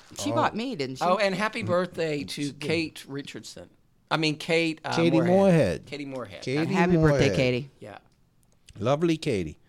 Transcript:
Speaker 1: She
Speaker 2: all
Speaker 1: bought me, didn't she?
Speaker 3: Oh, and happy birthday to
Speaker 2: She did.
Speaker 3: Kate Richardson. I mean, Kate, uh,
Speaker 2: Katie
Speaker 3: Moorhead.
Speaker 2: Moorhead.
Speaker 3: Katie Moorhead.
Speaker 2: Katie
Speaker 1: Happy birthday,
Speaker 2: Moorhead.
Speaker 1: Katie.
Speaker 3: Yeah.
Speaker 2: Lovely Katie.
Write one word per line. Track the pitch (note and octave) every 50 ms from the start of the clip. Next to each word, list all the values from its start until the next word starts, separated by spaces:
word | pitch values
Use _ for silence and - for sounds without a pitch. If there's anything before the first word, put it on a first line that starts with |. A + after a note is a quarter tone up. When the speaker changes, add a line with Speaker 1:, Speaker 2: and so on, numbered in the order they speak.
| - - - -
Speaker 1:
She | - C#4+
Speaker 2:
all | D4
Speaker 1:
bought | - C#4+ - -
me, | G3+ A#3 C#4 B3
didn't | D#3 C3+ B2 C3
she? | B2+ D#3
Speaker 3:
Oh, | F3 F#3
and | G#3 G#3 G3 F#3+
happy | E3+ G#3+ A3 - B3 -
birthday | - F3 F3 F#3 F3+ - - D#3+ D#3+ D3+ D3 C3+
to | C3+ - - C#3+
Speaker 2:
She | C#3+
did. | - C#3+
Speaker 3:
Kate | D3 C#3+ D#3 E3+ E3 D3+ - - - -
Richardson. | C3+ C#3+ C#3 - - A#2 G#2+ - - - F2+ - _ _ _ _ _ _ _ -
I | D3
mean, | D#3 D#3+ D#3 D3+
Kate, | D3+ - - E3+ E3 E3 E3 D#3+ - -
uh, | C#3 B2+
Speaker 2:
Katie | - E3 E3+ E3 D#3+
Speaker 3:
Moorhead. | E3 F3 F3+
Speaker 2:
Moorhead. | F#3+ G3 G3 F3 D#3+ C3+ F#2+ E2 - -
Speaker 3:
Katie | - C#3+ C#3+ D3
Moorhead. | C#3 C3 C3 A#2 G2 F#2 D2 -
Speaker 2:
Katie | B2+ C3 D3 D#3+ E3+ F#3+
Speaker 1:
Happy | F3+ F3 F3+ F3+
birthday, | D#3+ D#3+ D#3 C#3+ C3+ B2+
Speaker 2:
Moorhead. | C#3 -
Speaker 1:
Katie. | - C3 B2+ B2+ B2 C3+ C#3 _ -
Speaker 3:
Yeah. | - G#2+ G2+ - _ _ _ _ _ _ _ _ _ _ _ _ _ _ - -
Speaker 2:
Lovely | G2 A#2+ C#3+ D3 E3+ E3+ D#3+ D#3+
Katie. | - D#3 B2 G2 F2 D2+ D#2 _ _